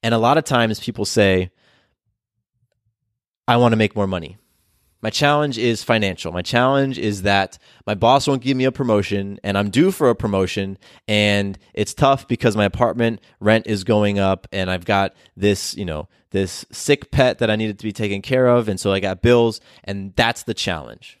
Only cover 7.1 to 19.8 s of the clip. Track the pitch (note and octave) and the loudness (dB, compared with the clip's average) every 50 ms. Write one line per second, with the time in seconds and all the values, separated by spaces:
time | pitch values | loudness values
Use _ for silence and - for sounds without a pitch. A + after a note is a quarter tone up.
7.1 | G2+ G2 F#2 G2+ G2 G2 F#2+ F#2+ - - _ _ _ _ _ - G#2+ G2 G2 A2+ | -4 -2 -2 0 2 2 0 0 -6 -18 _ _ _ _ _ -8 -4 0 4 4
8.1 | - C#3+ B2+ - C#3 C3 A#2 C3 C#3 B2+ B2+ C3 B2+ - C#3 A#2+ A2 G#2 G2 - | 4 4 4 0 -2 -2 0 -2 -2 0 0 0 0 -2 -2 0 2 0 0 0
9.1 | G2+ G2+ G2 G2+ G2+ - _ G2+ G2 G2 G#2 G#2 F2+ A#2+ D#3+ F#3+ F#3+ - D#3 B2+ | -4 -4 -6 -6 -10 -10 _ -2 -2 0 0 0 2 2 2 2 2 2 2 2
10.1 | A#2 - - A2 G2+ G2 F#2+ F#2 - - G2 G2 G2 - _ - - - _ - | 2 2 -2 -2 0 0 0 0 -2 -4 -6 -6 -8 -12 _ -20 -20 -20 _ -2
11.1 | G#2+ G#2 G#2 G#2 G2+ G2+ G2+ G2+ F#2+ - _ _ _ - G#2 - - - D3 C#3 | 0 2 2 4 2 2 0 -2 -6 -12 _ _ _ -6 -6 -6 -2 0 2 2
12.1 | C#3 C3 - _ B2 - - A#2+ G#2 G#2+ G#2 G2+ - - B2 A#2 E2+ A#2 A#2 A#2 | 2 2 0 _ -6 0 0 0 2 2 0 0 0 0 -2 -2 0 0 -2 -2
13.1 | A2+ - _ _ _ _ F#2+ G#2 A2 A2+ - - A2 G2+ F#2+ F#2+ A2+ G#2 G#2 G2+ | -2 -4 _ _ _ _ 0 2 2 2 2 -2 -6 -4 0 0 0 2 2 0
14.1 | G2+ G2+ G2 F#2+ F#2+ F#2+ _ - - G2 F#2 F#2 F#2 F#2 F2 - G#2 G2 G2 F#2+ | 0 0 0 0 0 -2 _ -10 -8 -6 -4 -4 -4 -6 -2 0 0 0 0 -2
15.1 | _ _ _ _ _ - F#2+ G#2 G2+ F#2+ - - - - G2+ F2 D#2 D2+ D2+ - | _ _ _ _ _ 0 2 2 2 2 -2 -10 -8 -8 -8 -8 -6 -8 -10 -12
16.1 | _ _ _ _ - G2 G2 F#2 - - - _ - - - - C#3+ C#3 - - | _ _ _ _ -2 -2 -2 -2 -6 -12 -16 _ -16 -12 0 0 0 0 0 -4
17.1 | - C#3 C3+ B2+ - - A#2+ A2 G#2+ G#2+ A2 G#2+ G#2 G2+ - G#2+ G2+ - A2 G2+ | 2 2 2 2 2 0 0 0 0 0 -2 -4 -6 -6 -8 -10 -6 -4 -4 -4
18.1 | G2+ G2 G2 - B2+ B2+ B2+ B2 B2 B2 A2+ G#2+ G2+ F#2 - G#2 G2 G2 F#2+ G2 | -4 -6 -6 -4 0 2 2 4 4 2 2 -2 -4 -2 0 0 0 0 0 -2
19.1 | F#2 F2+ - A#2 A#2+ A#2+ A#2 A#2 G#2+ - _ _ - _ | -6 0 2 4 6 6 4 2 0 -4 _ _ -20 _